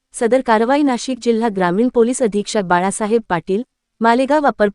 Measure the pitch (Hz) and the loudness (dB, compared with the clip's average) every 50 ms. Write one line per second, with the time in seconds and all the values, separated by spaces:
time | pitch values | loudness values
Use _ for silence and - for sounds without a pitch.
0 | _ _ - - 240 220 240 262 254 247 220 214 226 233 277 294 294 277 247 220 | _ _ -6 -4 0 0 0 0 2 2 2 2 2 2 2 2 2 0 -2 -2
1 | - 262 262 233 - 240 233 220 233 233 196 190 180 175 175 202 240 254 - 240 | -4 -6 -8 -4 -2 0 0 0 0 -2 -2 0 -2 0 0 0 0 0 2 2
2 | 226 240 262 - 262 208 190 208 202 - - 214 196 170 180 175 180 196 190 - | 2 2 0 -2 -2 -2 -2 -4 -4 -4 -4 -4 0 0 0 0 0 -2 -2 -4
3 | 220 202 226 233 - - 185 170 - - 190 214 254 - _ _ _ _ _ - | -2 -2 -2 -2 -2 -2 -4 -4 -4 -4 -4 -4 -4 -8 _ _ _ _ _ -2
4 | 220 226 233 247 269 254 294 311 285 262 214 - 208 208 - | 0 2 2 2 2 0 0 0 0 0 0 0 -2 0 0